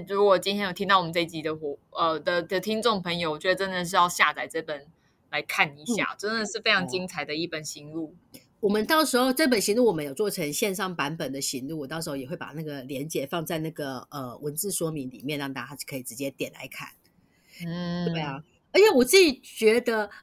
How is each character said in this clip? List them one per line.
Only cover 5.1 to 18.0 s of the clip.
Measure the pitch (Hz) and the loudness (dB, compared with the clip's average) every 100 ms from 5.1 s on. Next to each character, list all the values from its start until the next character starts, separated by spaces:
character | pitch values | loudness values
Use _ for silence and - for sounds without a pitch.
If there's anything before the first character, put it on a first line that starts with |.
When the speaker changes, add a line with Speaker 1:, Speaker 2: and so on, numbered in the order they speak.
| _ _ | _ _
Speaker 1:
来 | 151 | -6
看 | - - 170 143 | -2 0 0 0
一 | 151 | -4
下， | 208 - | -2 -2
Speaker 2:
嗯。 | - | -2
Speaker 1:
真 | 208 | -4
的 | 226 208 | -2 -4
是 | 220 | -2
非 | 226 | 2
常 | 202 175 | 2 2
精 | 185 185 | -4 -4
彩 | 156 | -6
的 | 147 151 | -6 -4
一 | 170 | -4
本 | 160 | -6
行 | 151 151 147 | -10 -12 -10
路。 | 160 151 - _ | -8 -10 -12 _
Speaker 2:
哦。 | - _ _ | -20 _ _
我 | 202 | 0
们 | 208 220 | 2 4
到 | 320 | 4
时 | 285 247 | 4 2
候 | 262 | 2
这 | 254 311 | 2 2
本 | 220 | 2
行 | 202 220 | 2 4
路 | 240 | 4
我 | |
们 | 165 147 | 4 -2
有 | |
做 | 135 208 | -2 -2
成 | - 147 | -2 -4
线 | 147 214 | -2 -2
上 | 185 185 170 | -2 -4 -2
版 | 143 165 | -4 -4
本 | 143 | -6
的 | 139 | -4
行 | 139 131 135 | -6 -6 -6
路， | 160 | -8
我 | 135 | -6
到 | 165 | -6
时 | 160 | -6
候 | 139 | -6
也 | 127 | -6
会 | 170 | -10
把 | - | -10
那 | 143 | -10
个 | 156 139 | -8 -8
连 | 127 135 156 | -8 -8 -6
结 | 185 143 | -6 -4
放 | 175 156 | -4 -4
在 | 165 | -4
那 | 156 | -4
个， | 156 143 127 - | -6 -6 -8 -10
呃， | 143 123 113 | -10 -10 -8
文 | 147 151 | -8 -6
字 | 202 | -4
说 | - 165 | -4 -4
明 | 156 127 | -4 -8
里 | 117 | -8
面， | 127 147 | -6 -4
让 | 139 | -4
大 | 131 123 | -6 -10
家 | 143 - | -12 -10
可 | 135 | -10
以 | |
直 | 123 | -10
接 | 117 139 | -6 -6
点 | - 131 | -6 -8
来 | - 131 | -10 -16
看。 | - 143 - _ _ _ _ _ - 170 | -14 -16 -18 _ _ _ _ _ -12 -8
Speaker 1:
嗯。 | 175 175 175 | -6 -4 -2